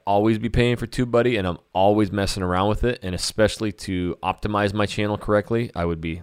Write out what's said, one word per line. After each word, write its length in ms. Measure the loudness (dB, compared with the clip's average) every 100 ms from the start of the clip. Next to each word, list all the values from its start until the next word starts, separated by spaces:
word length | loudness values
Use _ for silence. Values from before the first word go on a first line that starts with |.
| 0
always 320 | 4 4 2
be 120 | 0
paying 260 | 2 2 0
for 100 | -4
TubeBuddy, 520 | -4 0 2 2 2
and 100 | -2
I'm 120 | -4 _
always 400 | 2 4 4 2
messing 320 | 0 -2 -2
around 240 | -2 0 0
with 160 | 0
it, 160 | -2 -2
and 140 | -6 -6
especially 560 | -4 2 0 0 -6
to 440 | -6 -4 -2 -2 -4
optimize 520 | -4 -4 -2 0 0
my 120 | 0 -2
channel 320 | -2 -2 -2
correctly, 540 | 0 0 0 -2 -4 -4
I 100 | -4
would 160 | -4
be 200 | -6 -8